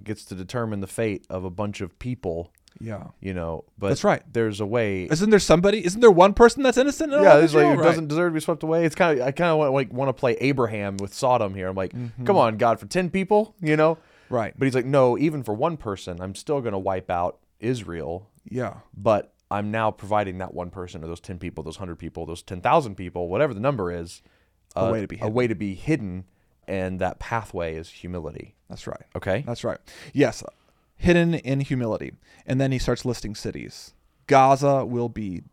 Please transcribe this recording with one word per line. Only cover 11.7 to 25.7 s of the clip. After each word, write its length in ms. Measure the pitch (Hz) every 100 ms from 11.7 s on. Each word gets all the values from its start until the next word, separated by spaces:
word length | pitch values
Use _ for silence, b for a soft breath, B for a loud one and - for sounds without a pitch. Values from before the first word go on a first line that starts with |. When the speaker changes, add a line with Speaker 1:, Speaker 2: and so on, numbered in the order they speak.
| 95
Speaker 1:
like, 160 | 95
Speaker 2:
Mm-hmm. 320 | 123 120 113
Speaker 1:
"Come 120 | 123 190
on, 200 | 120 107
God, 220 | 117 110
for 60 | 101
ten 240 | 180 180
people," 440 | 190 185 208 214 _
you 160 | 156 151
know? 220 | 156 160 b b b
Speaker 2:
Right. 240 | 123 107 -
Speaker 1:
But 60 |
he's 100 | 135
like, 120 | 127 123
"No, 300 | 139 127 117
even 240 | 156 151
for 120 | 113
one 220 | 107 156 160
person, 440 | 110 98 - 87
I'm 140 | 92
still 260 | 95 - 143
gonna 160 | 117 98
wipe 320 | 95 95 -
out 280 | 87 90 - _ _
Israel." 680 | 110 127 90 85 73 87 104 _ -
Speaker 2:
Yeah. 300 | 123 113 - _ -
Speaker 1:
But 360 | 104 104 - _ _
I'm 200 | 101 104
now 200 | 110 110
providing 480 | 104 98 104 98 92
that 140 | 92
one 160 | - 90
person 340 | 95 90 87
or 20 | 80
those 140 | 82
ten 180 | - 87
people, 240 | 87 85
those 140 | 76 80
hundred 200 | 92 82
people, 260 | 80 80 82
those 160 | 85
ten 180 | - 92
thousand 360 | 117 160 127 95
people, 320 | 90 90 87
whatever 260 | 95 147
the 60 | 101
number 320 | 131 135 90
is, 300 | 87 87 - _ _ _ _ _
Speaker 2:
A 120 | - 95
Speaker 1:
uh, 40 |
Speaker 2:
way 80 | 110
to 40 | 98
be 100 | 98
Speaker 1:
a 20 |
Speaker 2:
hidden. 140 | 107
Speaker 1:
way 120 | 113 123
to 80 |
be 200 | 101 101